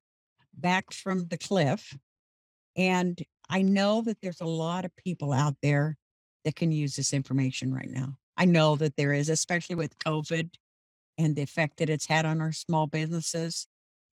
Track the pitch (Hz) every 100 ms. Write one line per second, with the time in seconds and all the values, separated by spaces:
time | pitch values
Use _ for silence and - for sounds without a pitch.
0 | _ _ _ _ _ 135 175 185 - -
1 | 190 190 170 170 - 190 139 196 - 139
2 | _ _ _ _ _ _ _ - 185 180
3 | 180 175 - _ - 185 190 196 202 220
4 | 226 208 185 165 165 160 160 180 180 -
5 | 185 160 143 131 147 135 143 143 151 151
6 | _ _ _ _ - - 165 156 143 139
7 | 135 139 - 135 131 - 127 131 - 131
8 | 135 135 _ - 180 165 156 147 156 -
9 | 143 143 151 156 - 170 - 170 156 -
10 | 160 156 151 165 165 - _ _ _ _
11 | _ - 156 147 139 - 151 - 160 151
12 | - 160 160 160 160 156 - 160 151 156
13 | 160 170 - 165 165 - - _ _ _
14 | _